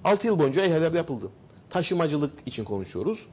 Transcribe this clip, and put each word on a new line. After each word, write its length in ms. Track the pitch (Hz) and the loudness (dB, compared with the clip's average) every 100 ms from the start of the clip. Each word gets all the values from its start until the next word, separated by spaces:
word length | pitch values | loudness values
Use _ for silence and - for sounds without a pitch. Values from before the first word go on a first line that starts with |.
altı 240 | - 202 233 | 2 2 2
yıl 120 | 196 | 4
boyunca 260 | 139 139 190 | 4 4 2
ihalelerde 320 | 160 160 165 | 2 2 0
yapıldı. 320 | 160 127 - - - - - | -2 -6 -8 -14 -20 -20 -6
Taşımacılık 640 | 180 175 175 160 147 147 - - | -4 0 0 2 2 -2 -4 -10
için 180 | - | -8
konuşuyoruz. 640 | 104 101 92 90 131 220 - | -6 -6 -6 -4 -4 -4 -10